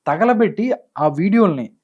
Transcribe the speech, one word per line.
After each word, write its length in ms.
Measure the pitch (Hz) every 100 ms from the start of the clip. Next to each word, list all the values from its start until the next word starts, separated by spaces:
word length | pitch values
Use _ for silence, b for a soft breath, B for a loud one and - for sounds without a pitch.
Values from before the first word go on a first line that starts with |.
| -
తగలబెట్టి 680 | 156 233 233 214 147 247 - _ -
ఆ 100 | 151
వీడియోల్ని 600 | 143 190 226 208 143 113 _